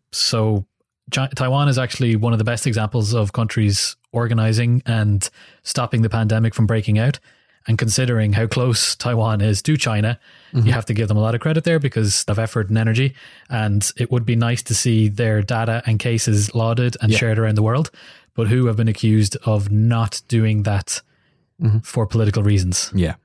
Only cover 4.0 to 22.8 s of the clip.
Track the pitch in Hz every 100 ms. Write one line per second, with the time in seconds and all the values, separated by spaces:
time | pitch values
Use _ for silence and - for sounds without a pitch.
4 | _ 117 117 113 110 110 117 123 - 113
5 | 104 101 - - - _ - - 123 117
6 | 110 113 110 110 113 - 107 113 104 104
7 | 123 - _ _ _ _ - 113 110 104
8 | 127 117 107 101 113 127 127 110 - -
9 | 120 113 110 107 104 98 - 151 - 104
10 | 107 120 _ - _ 127 107 123 110 110
11 | 110 107 110 117 156 160 170 165 139 113
12 | 104 - - 104 113 113 98 110 110 113
13 | 135 - - - - 120 107 101 - -
14 | 120 123 113 113 117 120 - 107 123 110
15 | 107 104 113 107 98 113 113 113 120 107
16 | 123 113 - 104 104 117 113 117 123 -
17 | 110 107 117 110 110 107 110 127 160 -
18 | - - _ - 110 127 123 110 113 101
19 | 110 110 101 - - 107 101 104 117 113
20 | 113 - - 117 110 107 104 101 - -
21 | - _ _ _ _ - 113 110 - 123
22 | 107 113 107 104 101 101 90 90